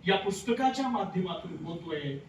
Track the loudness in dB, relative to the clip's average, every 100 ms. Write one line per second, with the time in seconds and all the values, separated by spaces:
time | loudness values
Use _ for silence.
0 | 2 4 2 -2 0 4 4 4 0 0
1 | 0 0 0 -4 -6 -8 -6 -6 -4 -4
2 | -2 -6